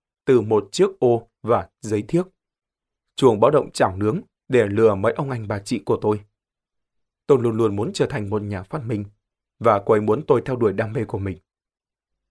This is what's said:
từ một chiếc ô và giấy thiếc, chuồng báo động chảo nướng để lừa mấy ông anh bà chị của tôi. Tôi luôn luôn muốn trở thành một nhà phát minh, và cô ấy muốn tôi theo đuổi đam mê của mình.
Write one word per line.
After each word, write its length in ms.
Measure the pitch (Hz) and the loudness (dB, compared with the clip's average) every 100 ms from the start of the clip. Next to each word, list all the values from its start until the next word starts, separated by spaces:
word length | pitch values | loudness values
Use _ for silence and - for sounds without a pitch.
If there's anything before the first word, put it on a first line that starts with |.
| _ _ - | _ _ 2
từ 160 | 123 | 2
một 280 | 107 107 - | 4 0 0
chiếc 280 | - 196 - | 0 -2 2
ô 300 | 123 117 - _ | 0 0 -4 _
và 280 | 110 107 90 _ | -2 -2 -2 _
giấy 220 | 110 104 107 | -4 -4 -2
thiếc, 160 | 170 185 _ _ _ _ _ _ _ _ - | -2 -4 _ _ _ _ _ _ _ _ 2
chuồng 240 | 131 104 | 4 6
báo 120 | 123 | 4
động 200 | 151 - | 4 0
chảo 240 | - 113 90 | -2 -2 0
nướng 260 | 107 180 - _ - | -2 -2 -8 _ 0
để 180 | 123 101 | 2 2
lừa 280 | 101 110 98 | 4 4 4
mấy 180 | 110 | -2
ông 160 | - 139 | -2 -6
anh 180 | 120 104 | -6 -6
bà 120 | 104 | -8
chị 220 | - 120 - | -6 -6 -2
của 120 | 110 | -2
tôi. 240 | 107 107 - _ _ _ _ _ _ _ _ _ - | -2 -4 -6 _ _ _ _ _ _ _ _ _ 2
Tôi 140 | 135 | 2
luôn 160 | 117 110 | 2 0
luôn 180 | 113 101 | 0 0
muốn 180 | 139 | -4
trở 140 | 208 127 | -2 -4
thành 200 | 139 101 | -4 -6
một 120 | 104 | -6
nhà 220 | 101 98 | -6 -10
phát 220 | 92 156 117 | -8 -10 -6
minh, 200 | 107 104 _ _ _ _ - | -8 -8 _ _ _ _ -2
và 220 | 113 101 104 | 0 2 2
cô 80 | |
ấy 80 | 110 | 0
muốn 220 | 107 117 156 | 2 -2 0
tôi 140 | 123 135 | 0 0
theo 100 | 120 | -2
đuổi 180 | 110 | -2
đam 200 | 101 110 | -2 -6
mê 120 | 117 107 | -6 -6
của 140 | 101 | -6
mình. 180 | 98 87 _ _ _ _ _ _ _ _ _ | -8 -10 _ _ _ _ _ _ _ _ _